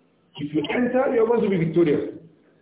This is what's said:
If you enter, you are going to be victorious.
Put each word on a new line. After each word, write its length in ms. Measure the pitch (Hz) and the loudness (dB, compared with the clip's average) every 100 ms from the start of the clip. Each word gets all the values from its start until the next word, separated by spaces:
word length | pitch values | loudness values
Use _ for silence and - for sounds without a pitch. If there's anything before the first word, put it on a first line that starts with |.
| _ _ _ - | _ _ _ -12
If 160 | 143 147 | -4 -4
you 80 | - | -2
enter, 400 | 226 247 247 269 | -2 0 0 0
you 100 | 233 | 2
are 40 | 226 | 2
going 140 | 233 | 2
to 80 | 202 | 2
be 80 | 180 | 0
victorious. 560 | 160 165 156 123 - - - _ _ _ | 0 2 2 2 -2 -10 -20 _ _ _